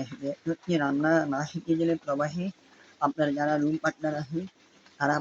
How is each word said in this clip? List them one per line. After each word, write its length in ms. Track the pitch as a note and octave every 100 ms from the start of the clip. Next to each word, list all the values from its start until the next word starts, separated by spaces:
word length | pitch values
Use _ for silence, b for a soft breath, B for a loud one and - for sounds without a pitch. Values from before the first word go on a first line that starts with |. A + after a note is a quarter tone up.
আসবে। 220 | C3 C3 C#3
এক 80 | C#3+ E3
হচ্ছে 220 | E3 - E3+
রান্না 280 | C#3+ C#3 D#3 E3 D3+
না 60 | C#3 D3+
শিখে 240 | E3 E3+ E3
গেলে 140 | E3 E3 -
প্রবাসে 400 | C#3 D3+ E3 F#3 - - B B - C#3+
আপনার 220 | C#3 D3 C#3+
যারা 160 | D3 D3+
রুম 140 | D3 D#3
পার্টনার 320 | D#3+ - D#3 D3+
আছে 180 | C3+ D#3+ F#3+ - - _ - -
তারা 160 | C#3+ D3